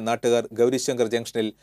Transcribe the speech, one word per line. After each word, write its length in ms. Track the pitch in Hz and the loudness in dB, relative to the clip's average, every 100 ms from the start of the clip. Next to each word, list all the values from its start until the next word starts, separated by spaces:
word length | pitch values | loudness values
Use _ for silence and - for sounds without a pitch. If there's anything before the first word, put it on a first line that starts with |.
| 113 | -2
നാട്ടുകാർ 360 | 113 120 120 110 | -2 2 0 0
ഗൗരിശങ്കർ 560 | 113 120 127 135 123 117 | 0 2 2 0 -2 0
ജംഗ്ഷനിൽ 340 | 117 117 120 110 - | -2 -2 -4 -4 -6